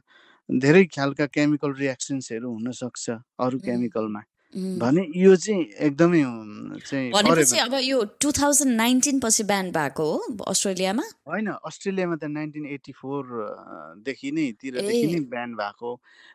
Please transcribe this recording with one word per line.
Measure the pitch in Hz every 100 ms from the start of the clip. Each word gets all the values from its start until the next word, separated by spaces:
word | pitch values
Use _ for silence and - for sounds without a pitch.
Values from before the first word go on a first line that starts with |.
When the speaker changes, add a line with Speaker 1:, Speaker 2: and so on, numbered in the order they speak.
| - _ _ _ - 131
Speaker 1:
धेरै | 139 175
खालका | 185 - 139 135 143
केमिकल | 147 147 147 147
रियाक्सन्सहरू | 135 139 127 - 139 127 113 123
हुनसक्छ | 110 120 120 123 - -
अरू | 113 - - 127 127
Speaker 2:
उम्। |
Speaker 1:
केमिकलमा। | 123 120 120 113 110 104 - _ _ -
Speaker 2:
उम्। | 92 92
Speaker 1:
भने | 117 160 180 175
यो | 190 185
चाहिँ | 214 202
एकदमै, | 120 - 151 139 170 170
उम्, | 135 117 107 107 104 101
चाहिँ | - 139 127
Speaker 2:
भनेपछि | 196 208 165 139
Speaker 1:
फरेभर। | - 247 269
Speaker 2:
अब |
यो | 262 262
टु | 208 - 285
थाउजन्ड | 277 285 277 269 226
नाइन्टिन | 233 254 285 277
पछि | 240 220
ब्यान | 202 202 185
भएको | 165 143 139 151
हो | 233 440 208
अस्ट्रेलियामा? | - 190 202 185 185 214 427 - -
Speaker 1:
होइन, | 175 214
अस्ट्रेलियामा | 139 156 - 202 190 175 160
त |
नाइन्टिन | 151 151 151 151 139
एट्टी | 139 -
फोर, | 131 131 143 127
अ, | 120 104 95 - 92 76 90
देखि | 113 123 135
नै, | 156 143
तिरदेखि | 107 135 127 202 233 165
Speaker 2:
ए। |
Speaker 1:
नै | 170
ब्यान | 131 120 120
भएको। | 113 104 - 120 123 _ - -